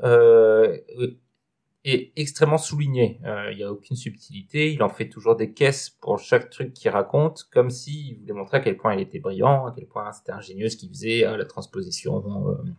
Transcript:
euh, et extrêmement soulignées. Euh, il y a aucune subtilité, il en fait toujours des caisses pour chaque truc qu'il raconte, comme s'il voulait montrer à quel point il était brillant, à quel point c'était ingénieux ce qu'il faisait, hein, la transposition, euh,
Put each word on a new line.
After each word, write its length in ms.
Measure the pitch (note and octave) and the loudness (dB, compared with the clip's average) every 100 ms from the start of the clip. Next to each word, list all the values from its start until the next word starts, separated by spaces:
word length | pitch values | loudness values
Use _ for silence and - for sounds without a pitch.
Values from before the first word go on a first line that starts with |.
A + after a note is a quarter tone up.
euh, 760 | B2 A#2 A#2 A#2 A2 A2 A2 - - B2 B2 - _ _ _ _ _ _ C3+ | 4 8 10 10 8 6 4 0 -10 -6 -6 -8 _ _ _ _ _ _ -2
et 240 | - - - | -2 -2 -8
extrêmement 420 | C#3+ - D3+ D#3 | -8 0 2 2
soulignées. 600 | - D3 C#3+ B2+ A2 - | -2 -4 -2 2 0 0
Euh, 280 | - G#2 G#2 | -10 -8 -8
il 60 | G2+ | -10
y 40 | |
a 80 | G2+ | -10
aucune 240 | G#2 - | -12 -10
subtilité, 800 | B2+ B2 G#2 - G2+ - D3 D#3 | -12 -10 -16 -18 -18 -8 -4 -2
il 100 | C#3+ | 0
en 60 | G#2 | -2
fait 200 | - A2+ | -2 -10
toujours 280 | - A2+ A2+ | -2 0 2
des 160 | A2 | 0
caisses 360 | - C#3 C#3 - | 2 2 2 -6
pour 300 | _ - G2+ | _ -4 -4
chaque 320 | - A#2+ - | 0 0 0
truc 220 | - B2+ | -10 -12
qu'il 180 | - G#2+ | -6 -2
raconte, 580 | G2+ G2 C#3 D#3+ D#3 - | -2 0 0 0 -2 -2
comme 180 | B2+ B2 | 0 0
s'il 480 | B2 - D3+ C#3 G#2+ | -2 -10 -12 -12 -14
voulait 140 | G#2 | -12
montrer 240 | G2+ G2 C3+ | -12 -4 -2
à 40 | |
quel 160 | A#2 F#2+ | -2 -2
point 180 | A2+ | -2
il 60 | G2 | -2
était 200 | F#2+ E2 | -4 -8
brillant, 460 | F#2 F#2+ B2+ C3+ B2+ | -8 0 2 2 -2
à 60 | |
quel 140 | B2 - | -12 -14
point 240 | G#2+ G#2 | -12 -12
c'était 220 | - - | -14 -14
ingénieux 360 | G2 F2+ F#2+ A2 | -14 -14 -8 -8
ce 80 | - | -8
qu'il 120 | F2+ | -14
faisait, 360 | - A2 A#2 | -10 -4 0
hein, 120 | G#2+ G#2+ | 0 -2
la 80 | |
transposition, 1040 | - - - G2 F2+ - - G2+ G2 G2 F#2+ | -8 -12 -12 -10 -10 -8 -6 -6 -6 -6 -6
euh, 80 | F#2+ F2+ | -6 -8